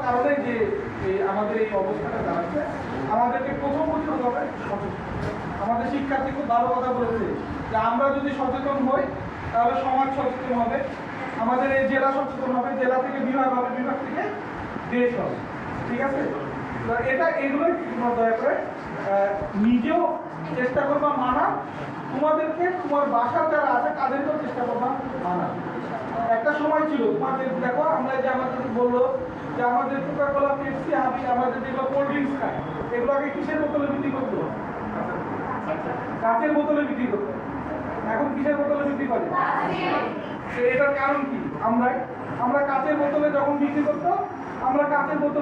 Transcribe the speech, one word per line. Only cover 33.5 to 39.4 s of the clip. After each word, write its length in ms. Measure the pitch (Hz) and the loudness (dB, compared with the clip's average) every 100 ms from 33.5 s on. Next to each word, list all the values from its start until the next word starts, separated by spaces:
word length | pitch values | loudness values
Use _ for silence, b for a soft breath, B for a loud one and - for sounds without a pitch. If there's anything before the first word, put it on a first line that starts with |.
| 311 | 0
বোতলে 280 | 285 302 277 | 0 0 0
বিক্রি 240 | - - | 0 -2
করতো? 380 | - 240 - 160 - - - - - - - - - - - - - - - - - | -2 -2 -2 -4 -4 -6 -6 -6 -4 -4 -4 -6 -6 -6 -6 -4 -4 -4 -4 -6 0
কাঁচের 300 | 339 339 302 | 2 2 4
বোতলে 280 | 302 294 294 | 2 2 2
বিক্রি 260 | 269 - 240 | 0 0 0
করতো। 220 | 196 - - - - - - - - - | 0 -2 -6 -6 -6 -6 -6 -6 -6 -2
এখন 260 | 277 285 - | 0 0 0
কিসের 200 | 285 285 | 2 2
বোতলে 260 | 285 294 | 2 2
বিক্রি 240 | 285 254 247 | 0 0 0
করে? 180 | 226 - 359 | 0 0 0